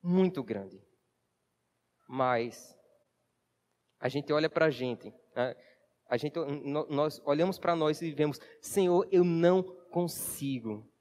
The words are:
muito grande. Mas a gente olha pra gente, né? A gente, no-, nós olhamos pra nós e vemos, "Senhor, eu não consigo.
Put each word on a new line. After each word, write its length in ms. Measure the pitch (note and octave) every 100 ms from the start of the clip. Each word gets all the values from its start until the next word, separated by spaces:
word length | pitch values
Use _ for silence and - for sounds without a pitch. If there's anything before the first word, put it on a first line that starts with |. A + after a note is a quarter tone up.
muito 420 | F3 F3+ F#3 F3+
grande. 380 | B2 G#2 G2 - _ _ _ _ _ _ _ _ _ _ _ _ _
Mas 680 | B2+ B2+ B2 A#2+ - - - _ _ _ _ _ _ _ _ _ _ _ _
a 80 | B2+
gente 240 | C3+ D3
olha 180 | D3+ D#3
pra 200 | E3+ D#3+
gente, 440 | B2 B2+ A#2 G#2+ - _ -
né? 200 | B2 - - _ _ _ _
A 60 | -
gente, 240 | D3+ D#3
no-, 480 | D3 C#3+ C#3 D3 D3+
nós 340 | C#3+ D3+ D3+ -
olhamos 340 | D3 F3+ F#3
pra 160 | F3+ E3+
nós 260 | D#3 D3+
e 100 | E3+
vemos, 260 | C#3+ D3+ C#3 - -
"Senhor, 440 | - - F#3 F3 F#3+
eu 140 | F#3+ F3
não 360 | E3 E3+ F#3 F#3 F3+ -
consigo. 960 | - F3 - - - C#3 C3 A2+ G#2+ A2 _